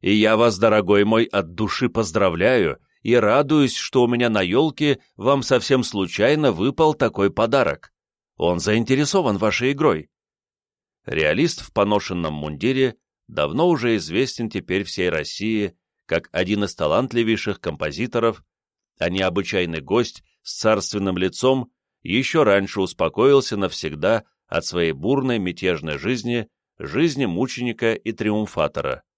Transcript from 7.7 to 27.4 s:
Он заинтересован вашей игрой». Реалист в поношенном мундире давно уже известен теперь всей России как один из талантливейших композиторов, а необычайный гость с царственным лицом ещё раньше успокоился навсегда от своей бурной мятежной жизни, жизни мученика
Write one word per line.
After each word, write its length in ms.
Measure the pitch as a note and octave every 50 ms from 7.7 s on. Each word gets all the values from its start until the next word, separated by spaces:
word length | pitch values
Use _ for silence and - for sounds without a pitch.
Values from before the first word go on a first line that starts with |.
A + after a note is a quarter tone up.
| C#2+ - - - _ _ _ _ _ _ _ _ _
Он 220 | _ - E2+ F2+ F2
заинтересован 800 | - G#2+ G#2+ A2+ A#2 A2+ C3 C3 D3+ C#3+ - G3 E3+ B2+ G#2 F#2+
вашей 320 | G#2 G#2+ - - A#2+ C3
игрой». 400 | C#3+ C#3 D3+ C#3+ F#2+ D#2 D#2 _ _ _ _ _ _ _ _ _ _ _ _ _ _ _ _ _ _ _ _
Реалист 560 | - - D#2+ D#2 D2+ D#2 G2 D3+ E3+ - -
в 120 | - - _
поношенном 600 | A#2 G2+ G#2 G#2 G#2 - - F#2+ F2 E2+ D#2+ D#2
мундире 640 | D2 D2 D2+ D2+ D2 - A#2+ C3 C3 C3 B2+ - _ _ _ _ _ _ _
давно 400 | - - D2+ D2 E2 B2 E3 F3+
уже 260 | E3+ C3+ A2 A#2+ A#2
известен 560 | G#2 E2+ D2+ E2 G#2 C3+ B2+ - - A#2+ A2
теперь 320 | - G2 F2 - F2+ G2 G2+
всей 260 | - - - F2+ F2
России 680 | D#2+ D#2 D2 - - - G2+ A2 A2 A2 G#2 F#2+ - _ _ _ _ _ _
как 220 | _ D#2+ E2+ - - -
один 320 | E2+ F#2 F#2 G#2 G2+ G2+
из 100 | F#2+ -
талантливейших 840 | - D#2+ D2+ D#2 G#2 B2+ B2+ A#2+ A#2+ A#2 A2 A2 G2 - G#2 G2 -
композиторов, 840 | - F2 D#2 D2 D#2+ D2+ C#2+ E2 A2+ B2 - A#2+ A2+ A#2 G#2+ - _ _ _ _ _ _ _ _ _ _ _ _
а 100 | - F2
необычайный 720 | F2+ F#2+ F#2+ F#2 F2 G2 F#2+ - - F#2+ F2+ E2+ E2 D#2+
гость 440 | C#2 C2 F#2+ A#2+ A#2+ - - - _ _ _ _ _
с 160 | - - -
царственным 580 | - A2 A2 G#2 - - - G#2 G2 G2 F#2
лицом 540 | F2+ F#2 F#2+ - - - B2+ C3+ C3 A#2+ - _ _ _ _ _ _ _
ещё 400 | - F2+ A#2 C3+ - - E3 D3
раньше 380 | A2 G2 G2+ G2 F#2+ - G#2
успокоился 760 | F#2+ F2 - _ F2 E2 - - A#2 C#3 C#3+ C#3 - - -
навсегда 680 | G2+ G2 F#2 - - - D#2+ C#2+ D2+ D2+ F#2+ A2+ F2+ - _ _ _ _ _
от 160 | - E2 E2
своей 260 | - - F2 E2+ E2
бурной 480 | D#2 C#2 D2+ G#2 C#3 C3+ C3 C3 A#2+ A2+
мятежной 600 | F#2+ F2+ F2 - - F#2 F2 D#2 D2 D#2+ D2+ C#2+
жизни, 500 | - A2 B2+ A#2+ G#2 A#2 A#2+ A#2+ G#2+ _ _ _ _ _ _
жизни 500 | _ - C#2+ D2 A#2 D#3 E3+ C#3 C3 C3+
мученика 680 | G#2+ E2+ F2